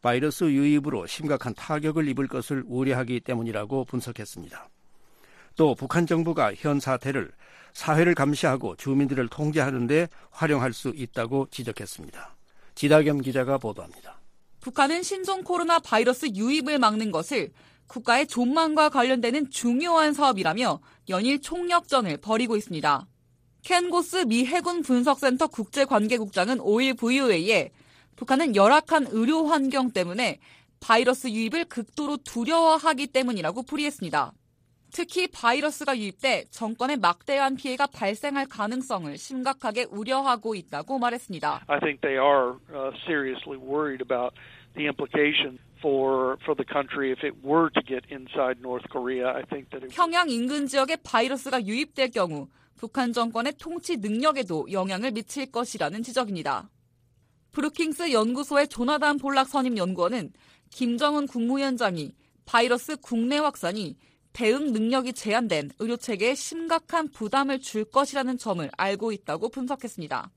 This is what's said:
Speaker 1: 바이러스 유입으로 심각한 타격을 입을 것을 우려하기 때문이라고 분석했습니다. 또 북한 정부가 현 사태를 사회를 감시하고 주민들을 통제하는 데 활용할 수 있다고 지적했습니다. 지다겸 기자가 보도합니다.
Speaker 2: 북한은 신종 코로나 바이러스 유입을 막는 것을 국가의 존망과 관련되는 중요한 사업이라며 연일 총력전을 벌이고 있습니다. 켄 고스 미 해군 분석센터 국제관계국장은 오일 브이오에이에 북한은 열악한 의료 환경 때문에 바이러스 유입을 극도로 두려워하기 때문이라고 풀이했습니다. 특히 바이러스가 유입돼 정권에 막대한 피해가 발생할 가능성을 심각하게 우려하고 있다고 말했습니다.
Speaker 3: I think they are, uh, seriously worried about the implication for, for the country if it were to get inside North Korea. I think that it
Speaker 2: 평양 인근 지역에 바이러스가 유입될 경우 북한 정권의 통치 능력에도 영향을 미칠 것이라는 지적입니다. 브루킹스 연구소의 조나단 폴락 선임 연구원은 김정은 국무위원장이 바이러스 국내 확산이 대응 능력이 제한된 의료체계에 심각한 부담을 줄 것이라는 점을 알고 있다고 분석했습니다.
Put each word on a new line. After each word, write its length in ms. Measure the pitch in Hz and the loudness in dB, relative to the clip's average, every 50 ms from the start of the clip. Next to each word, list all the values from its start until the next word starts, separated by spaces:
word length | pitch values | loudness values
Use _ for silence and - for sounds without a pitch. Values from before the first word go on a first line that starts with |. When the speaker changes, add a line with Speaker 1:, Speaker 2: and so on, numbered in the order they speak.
Speaker 1:
바이러스 420 | - 120 120 127 139 151 139 - 185 | 2 2 2 2 0 0 0 2 2
유입으로 640 | 160 139 139 143 147 147 147 139 151 143 104 85 | 2 4 4 4 4 4 4 2 0 -4 -4 -6
심각한 480 | - - - 156 147 147 127 - 123 107 | -6 -2 0 2 2 2 0 -2 -6 -8
타격을 520 | - - - 156 151 147 156 151 160 156 143 | -8 -6 -4 -4 -2 -2 0 0 0 0 0
입을 180 | 131 135 139 | 0 -2 -2
것을 360 | 131 - 127 123 - 143 135 120 | -2 -2 -6 -4 -4 -4 -4 -4
우려하기 540 | - 120 127 135 135 131 123 131 113 127 120 | -4 -2 0 0 0 0 0 0 -2 -4 -4
때문이라고 640 | - - 127 117 117 113 104 104 104 101 135 135 127 | -4 -4 -4 -2 -2 -4 -4 -6 -4 -4 -4 -4 -4
분석했습니다. 840 | - - 123 - 123 117 - 107 - - - 80 69 - - - - _ _ _ - - - - - - _ - - - - - - - | -4 -6 -6 -6 -6 -10 -12 -12 -14 -14 -16 -16 -16 -18 -20 -20 -20 _ _ _ -20 -20 -20 -20 -20 -20 _ -20 -20 -20 -20 -20 -20 2
또 180 | - 160 147 123 | 4 4 4 4
북한 320 | - 139 123 - 170 170 | 0 -2 0 0 0 2
정부가 480 | 156 170 165 165 165 165 147 131 104 95 | 2 2 2 2 0 2 2 2 0 0
현 240 | - - 151 147 143 | -2 -2 0 0 0
사태를 520 | - 135 131 120 - 135 139 131 90 - - - - - - - - - _ | 0 0 -2 -2 -2 -4 -4 -4 -4 -6 -12 -20 -20 -20 -20 -20 -20 -20 _
사회를 400 | - - - 147 156 170 175 175 | -8 -2 2 4 6 6 6 4
감시하고 640 | - 139 139 147 139 - 156 131 127 120 98 85 | 4 4 2 2 2 2 2 2 0 -2 -6 -8
주민들을 520 | - - 139 135 139 143 131 139 131 123 117 | -6 -2 0 2 2 2 2 2 -2 -2 -2
통제하는 580 | - - 151 151 151 156 135 139 135 127 120 | -4 -4 -2 0 2 2 0 2 0 -2 0
데 200 | 120 143 156 175 165 - - - - | 2 2 2 2 0 -6 -18 -20 -20
활용할 440 | - - 160 156 147 135 120 131 113 | -6 -2 0 2 2 2 2 -2 -4
수 200 | - - 156 160 | -4 -6 -6 -6
있다고 520 | 151 127 110 - 131 117 117 131 135 135 - | -6 -10 -8 -6 -6 -4 -2 0 -2 -2 -2
지적했습니다. 840 | - - 123 117 107 - 107 98 - - 80 71 - - - - - _ - _ _ - - - - | -6 -10 -8 -8 -8 -8 -12 -12 -12 -14 -16 -16 -14 -16 -16 -18 -20 _ -20 _ _ -20 -20 -20 -8
지다겸 460 | - - 143 151 156 151 151 147 143 | -2 4 6 6 6 6 6 2 0
기자가 360 | 127 135 120 135 127 127 139 | -2 -2 -2 0 0 0 0
보도합니다. 640 | 135 120 110 101 - 87 - - - - - - - - - _ - _ _ - - | -2 -2 -6 -8 -8 -14 -16 -18 -20 -20 -20 -20 -20 -20 -20 _ -20 _ _ -20 -14
Speaker 2:
북한은 420 | - 262 247 - 277 277 320 349 | -14 -8 0 2 2 2 2 -2
신종 420 | 359 - 392 381 370 370 381 381 349 | -4 -4 -6 -6 -4 -4 -4 -4 -2
코로나 360 | - 359 349 339 330 339 330 | -2 -2 -2 2 2 2 2
바이러스 480 | 330 - 240 220 233 240 254 - - 262 202 | 2 2 2 2 4 2 0 0 -4 -4 -2
유입을 420 | 190 214 240 285 311 262 294 302 | -2 0 0 0 0 0 0 0
막는 340 | 277 247 214 214 220 220 214 | 4 4 4 2 2 -2 -2
것을 380 | 180 156 170 - 285 233 156 - _ _ - _ _ _ _ | -2 -4 -4 -2 -2 -2 -4 -4 _ _ -20 _ _ _ _
국가의 400 | _ - 254 220 - 233 262 302 | _ -14 -6 0 2 2 2 2
존망과 640 | - - 240 247 240 277 330 330 320 302 285 302 302 | 0 0 0 0 2 2 2 2 2 4 4 4 4
관련되는 600 | 294 269 240 254 262 247 233 - 254 302 294 - | 4 4 4 4 2 2 2 0 0 0 -2 -2
중요한 640 | - - - 240 240 254 330 349 339 320 311 302 294 | -4 -2 0 0 0 2 2 2 4 4 4 4 4
사업이라며 680 | 294 294 269 240 190 175 160 165 220 254 208 151 - _ - - _ _ - | 4 4 4 4 4 0 0 0 2 0 0 0 -2 _ -18 -20 _ _ -2
연일 320 | 190 180 214 254 285 285 | -2 0 2 2 0 0
총력전을 760 | - - 330 359 349 349 349 339 339 - 285 262 220 180 147 | -2 -6 -6 -4 0 2 2 2 2 2 0 2 2 0 -4
벌이고 380 | - - 208 220 220 247 220 226 | -6 -2 0 0 0 2 2 0
있습니다. 500 | 208 214 - 175 156 151 151 143 131 - _ _ _ _ _ _ _ _ _ _ _ - | -2 -2 -4 -6 0 2 2 2 2 0 _ _ _ _ _ _ _ _ _ _ _ -2
켄 260 | - 359 359 349 359 | 2 2 2 2 2
고스 380 | 339 349 339 - - 370 349 | 0 0 0 0 0 0 2
미 180 | 226 220 233 254 | 2 2 2 2
해군 380 | 247 311 359 - 349 349 349 302 | 2 0 0 0 0 -2 -2 0
분석센터 640 | - 254 247 247 294 277 269 - 262 254 254 320 | 2 2 4 4 4 2 4 2 0 2 2 0
국제관계국장은 1120 | 302 - - 214 - - 277 277 269 277 214 208 214 254 233 220 196 - 190 180 214 262 233 | -2 -2 -6 -8 -4 2 0 2 4 4 2 4 2 0 0 -2 -2 0 0 0 0 0 -2
오일 340 | - 196 208 233 262 269 262 | 2 2 2 4 4 2 0
브이오에이에 800 | - 233 226 254 277 269 240 196 160 170 208 226 185 139 - _ _ _ _ _ - _ _ _ | 0 0 2 2 4 4 4 4 4 4 2 2 2 2 0 _ _ _ _ _ -20 _ _ _
북한은 400 | - 247 - 269 262 339 285 214 | -14 0 0 2 2 2 2 4
열악한 520 | 196 196 214 269 311 311 - 330 311 269 196 | 6 6 8 8 6 6 4 2 2 2 2
의료 340 | 180 220 226 240 311 320 320 | 0 0 2 2 2 2 4
환경 440 | 294 330 302 269 269 262 269 254 247 | 2 2 2 2 2 0 0 0 0
때문에 480 | - 196 180 175 175 220 254 202 147 - _ - - - _ _ _ _ | 0 0 -2 -2 -2 -2 -2 -2 -2 -6 _ -20 -20 -20 _ _ _ _
바이러스 480 | - - 226 233 247 247 254 254 - | 2 4 4 6 6 4 2 0 -2
유입을 380 | 262 208 220 226 226 240 330 339 | -4 -2 -2 -2 0 -2 -2 -4
극도로 520 | - - 240 214 _ _ - 294 294 294 | -4 -6 -8 -8 _ _ -6 -4 -4 -4
두려워하기 880 | 285 _ - - 233 233 247 320 330 330 320 311 311 294 320 311 254 285 | -6 _ -8 -6 -4 -2 2 4 6 6 6 4 4 4 0 0 0 -4
때문이라고 560 | - - 262 262 247 240 196 160 156 180 240 247 | 0 0 0 0 0 -2 -2 -2 -2 -4 -4 -8
풀이했습니다. 680 | - 294 294 294 294 285 - - 160 151 147 131 85 _ _ _ _ _ _ _ _ _ _ _ _ | -6 -4 -2 -2 -4 -4 -6 -8 -2 0 0 0 -2 _ _ _ _ _ _ _ _ _ _ _ _
특히 360 | - - 339 - - 359 359 | -8 -8 -8 -4 -2 -2 -2
바이러스가 680 | - - - - 233 247 285 294 302 294 - 302 285 269 | -2 -4 0 2 2 2 2 0 -2 -4 -2 -4 -2 -2
유입돼 480 | 240 214 196 185 _ - 262 233 170 - _ | -2 -4 -8 -8 _ 0 0 0 0 -2 _
정권에 460 | - - 226 214 226 _ 240 262 294 | -10 -8 -8 -8 -4 _ -2 -2 0
막대한 600 | 254 190 175 175 _ _ - 277 277 277 269 269 | 2 2 2 2 _ _ -2 0 2 2 2 0
피해가 300 | 262 - 269 254 247 285 | -2 -4 -6 0 0 0
발생할 600 | 277 - - 226 196 214 208 - 285 277 277 269 | -2 0 -4 -2 -2 -2 -2 -4 -4 -2 -2 -4
가능성을 720 | 269 - - 208 214 240 254 254 262 233 190 165 147 143 | -4 -4 -6 -4 -4 -2 -4 -4 -4 -6 -6 -6 -8 -10
심각하게 680 | - - - 269 254 254 269 269 269 - 233 208 240 247 - | -12 -12 -10 -8 -4 -2 -2 -4 _ -4 -4 -2 -2 -4 -4
우려하고 640 | - 202 220 220 262 269 277 277 247 220 214 226 220 | -6 -8 -2 0 0 0 2 2 0 0 0 -6 -6
있다고 440 | 190 160 _ - 143 - - 269 262 | -6 -8 _ -8 -8 -6 -4 -4 0
말했습니다. 640 | 240 240 233 240 - - 190 151 151 147 143 - - | 0 -2 -2 -4 -8 -10 -8 -4 -2 -2 -2 -4 -2
Speaker 3:
I 120 | - 147 143 | -2 0 0
think 200 | - 156 143 135 | 0 -2 -4 -2
they 160 | - 143 135 | -2 0 2
are, 380 | 131 131 143 143 139 127 123 127 - _ - | 4 6 6 6 6 4 2 -2 -8 _ -14
uh, 240 | 156 139 135 135 131 - - | -8 -6 -6 -6 -6 -8 -6
seriously 560 | - 165 147 135 131 127 120 - 151 143 131 | -4 -2 -2 -2 -4 -6 -8 -10 -12 -14 -12
worried 420 | 131 131 139 151 151 147 135 127 | -8 -4 -4 -2 -2 -4 -4 -6
about 320 | 127 123 131 120 123 127 - - - - - - - _ _ | -4 -2 -2 0 0 -4 -6 -10 -20 -20 -20 -20 -20 _ _
the 120 | - 151 | -4 -4
implication 720 | 147 139 - 147 135 - 147 147 147 147 - - 139 127 127 - _ _ - | -4 -2 -4 -6 -2 2 2 2 4 4 2 0 -2 -6 -14 -20 _ _ -4
for, 560 | - 151 139 135 135 135 135 131 131 127 131 - - | 0 2 2 4 4 2 2 2 2 0 -2 -4 -2
for 100 | - 151 | -4 -2
the 80 | 139 131 | -2 -2
country 480 | - - 147 139 - - 147 139 131 | -2 -2 -2 -2 -2 -4 -4 -2 -2
if 140 | 131 - - | -2 -2 -4
it 100 | 147 - - 131 | -6 -6 -6 -2
were 260 | 135 151 165 165 156 - | 2 4 4 4 4 2
to 80 | - - | -2 -2
get 240 | - 131 123 - - | -2 -6 -8 -6 -10
inside 520 | 143 135 127 123 - 156 135 127 127 120 | -16 -16 -14 -8 -2 -2 0 0 -2 -4
North 260 | 123 127 123 123 - - | -6 -8 -8 -8 -8 -8
Korea. 380 | - 135 123 127 131 127 123 | -8 -6 -4 -4 -4 -2 -2
I 160 | 127 127 135 131 | -2 -2 -4 -6
think 260 | - - 139 135 _ | -8 -10 -10 -10 _
that 120 | - - 254 | -14 -14 -14
it 100 | - - | -12 0
Speaker 2:
평양 360 | - 359 330 339 349 359 311 | 0 0 2 2 0 0 0
인근 380 | 247 233 240 254 285 294 285 | 0 -2 -2 -2 -2 -2 -4
지역에 280 | 262 - 277 269 269 320 320 _ | 0 0 0 0 0 -2 -6 _
바이러스가 600 | - - 226 233 262 277 262 - 277 262 254 214 | -2 0 0 2 2 -2 -4 -4 -4 -2 -2 -2
유입될 460 | 190 220 254 302 294 _ - 262 247 | -2 -2 -4 -4 -4 _ -2 -2 0
경우 360 | 233 220 190 170 156 147 139 - _ _ _ _ _ | 0 -2 -2 -2 -2 -8 -10 -12 _ _ _ _ _
북한 340 | _ - 226 _ 269 254 240 | _ -14 -6 _ -2 -2 0
정권의 420 | 226 240 233 233 226 226 233 285 294 _ | 0 0 -2 0 -2 -2 -4 -4 -4 _
통치 380 | - 330 339 349 - - 349 | -12 -10 -10 -8 -4 -4 -4
능력에도 760 | 240 190 208 214 226 269 311 294 269 240 180 170 156 135 - | -4 -2 -2 -2 2 2 2 2 2 -2 -2 -2 -4 -4 -2
영향을 400 | 190 196 185 190 190 180 226 269 | -2 -2 -2 -2 -4 -4 -4 -4
미칠 400 | 208 226 - - - 285 262 262 | -4 -6 -8 -8 -8 -8 -8 -6
것이라는 520 | - 233 240 233 - 220 175 147 185 214 233 | -4 -6 -4 -4 -4 -4 -4 -4 -4 -6 -8
지적입니다. 640 | 254 233 254 247 208 196 170 147 147 135 101 - - _ _ _ _ _ _ _ _ _ _ _ _ _ _ _ _ - | -4 -2 -2 -2 -2 -4 -4 -2 -2 -4 -4 -6 -12 _ _ _ _ _ _ _ _ _ _ _ _ _ _ _ _ -6
브루킹스 560 | 294 277 302 302 - 330 311 294 - 349 330 | -4 -4 -4 -2 -2 -2 -2 -2 -4 -2 2
연구소의 560 | 262 220 214 226 254 269 294 - 294 277 285 | 2 2 2 2 -2 -4 -4 0 2 2 2
조나단 500 | - - - 240 247 294 285 294 294 294 | 2 0 -4 0 0 2 2 2 2 0
폴락 300 | 285 269 277 277 269 262 | 0 -2 0 2 2 0
선임 300 | 262 - 285 254 254 240 | 2 0 -2 0 0 0
연구원은 560 | 208 175 185 185 175 170 180 240 247 165 - _ _ _ _ _ _ _ _ | 0 -2 -2 0 0 0 0 0 -2 -6 -8 _ _ _ _ _ _ _ _
김정은 540 | - - 254 233 240 233 302 294 302 294 285 | -6 -2 -2 -2 0 2 2 2 2 0 -2
국무위원장이 880 | 277 - 240 226 240 262 269 277 269 254 226 247 202 180 160 147 - - _ _ _ _ _ _ | -2 -4 -2 -2 0 0 0 0 -2 0 0 0 0 0 -2 -6 -8 -12 _ _ _ _ _ _
바이러스 540 | - - 233 240 247 240 247 - - 302 | 0 2 2 4 4 2 0 0 -6 -8
국내 400 | 294 - - 247 226 226 247 285 | -10 -6 -4 -2 -2 0 0 0
확산이 580 | 294 302 294 285 - - 170 190 220 196 151 - _ _ _ _ _ _ _ _ | 0 0 0 -2 -2 -6 -4 -4 -4 -8 -8 -10 _ _ _ _ _ _ _ _
대응 400 | - 240 214 233 285 302 294 226 | -2 2 2 2 2 0 -2 0
능력이 400 | 220 220 226 254 262 247 254 247 | 0 0 2 0 0 0 -2 -8
제한된 580 | - - 214 208 233 240 208 170 151 147 143 - _ | -6 -4 0 0 0 2 0 0 -2 -2 -4 -8 _
의료체계에 560 | 208 226 240 240 - - 220 180 208 240 277 | -4 -4 -4 -4 -4 -6 -4 0 0 0 0
심각한 760 | 277 - - 320 330 330 330 330 330 _ - - 330 320 294 | -2 -6 -8 -8 -8 -2 0 0 -2 _ -2 -2 -2 -2 -2
부담을 520 | _ - 214 214 262 269 277 269 277 262 | _ -8 -6 0 0 0 2 0 -2 -4
줄 240 | 269 - - 214 214 | -6 -6 -4 -4 -4
것이라는 520 | - - 269 285 277 - 285 262 254 254 | 0 2 0 2 2 -2 -4 -2 -2 -4
점을 320 | 247 - 226 190 175 151 131 - | -4 -4 -4 -2 -2 -4 -6 -4
알고 380 | - 185 196 202 196 202 226 214 | -4 -2 -2 -2 -2 -4 -6 -6
있다고 340 | 196 _ - 147 160 202 | -6 _ -6 -6 -4 -4
분석했습니다. 840 | 247 - 269 254 254 285 262 - 226 - - 165 147 139 117 - 185 _ | -6 -6 -6 -6 -6 -6 -8 -8 -14 -10 -10 -8 -6 -6 -6 -6 -10 _